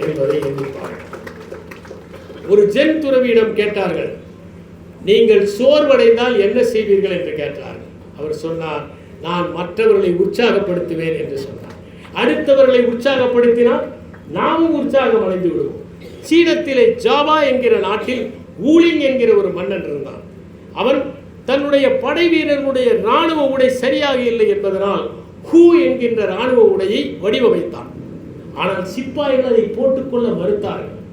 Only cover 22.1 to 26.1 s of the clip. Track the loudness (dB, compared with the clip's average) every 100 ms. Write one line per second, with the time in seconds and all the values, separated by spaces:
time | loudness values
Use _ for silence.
22.1 | 0 2 2 0 -2 0 0 2 2 2
23.1 | 2 2 0 0 2 0 2 -2 0 0
24.1 | 0 0 0 0 0 -2 -2 -2 -2 -6
25.1 | -12 -18 -18 2 6 8 6 2 0 -2